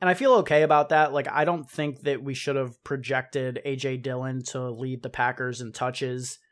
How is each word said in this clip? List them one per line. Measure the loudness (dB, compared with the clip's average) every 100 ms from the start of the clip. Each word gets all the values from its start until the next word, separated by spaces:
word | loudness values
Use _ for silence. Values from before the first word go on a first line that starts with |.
And | 2
I | 4
feel | 6 6
okay | 6 4
about | 6 6 6
that. | 4 4
Like, | 2 -2
I | 0 0
don't | 0 -6
think | -6 -6 -4
that | -4 -2
we | -4
should | -6 -2 -2
have | -2 -8
projected | -8 -6 -2 -2 -2 -4 -4 -6
A | -6 -4
J | -4 -4
Dillon | -4 -4 -4 -6 -6
to | -8 -6
lead | -6 -6 -6
the | -8
Packers | -2 -2 0 -6 -6
in | -10
touches | -4 -4 -4 -6 -6 -8 -14 _